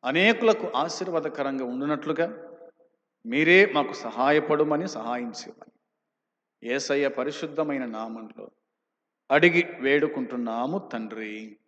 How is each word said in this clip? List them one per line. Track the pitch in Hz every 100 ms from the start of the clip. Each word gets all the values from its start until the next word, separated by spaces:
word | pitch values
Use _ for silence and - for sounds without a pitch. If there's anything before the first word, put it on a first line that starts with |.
అనేకులకు | 127 156 202 226 226 220 175 127
ఆశీర్వాదకరంగా | 165 - 185 165 151 147 135 135
ఉండునట్లుగా | 127 127 143 147 147 160 165 - - - - _ _ _ _ _ 113
మీరే | 131 160 185 196
మాకు | 147 135
సహాయపడమని, | - 117 113 131 151 151 151 151 151 185
సహాయం | 117 117 123 120
చేయమని | 104 - - - _ _ _ _ _ _ _ _ _ 117
యేసయ్య | 135 - 143 139
పరిశుద్ధమైన | 139 131 147 160 147 151 139
నామంలో | 123 110 113 113 107 - - _ _ _ _ _ _ _ _
అడిగి | 143 175 170 160 -
వేడుకుంటున్నాము | 131 147 151 156 120 123 117 113 131 185
తండ్రి. | 190 117 110 110 107 107 110 104